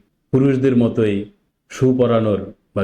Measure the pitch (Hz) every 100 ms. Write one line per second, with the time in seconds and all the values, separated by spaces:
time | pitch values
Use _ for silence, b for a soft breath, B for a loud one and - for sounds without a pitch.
0 | - _ _ 131 139 131 135 120 117 117
1 | 107 98 101 _ _ _ _ - 131 127
2 | 120 113 110 101 98 - _ -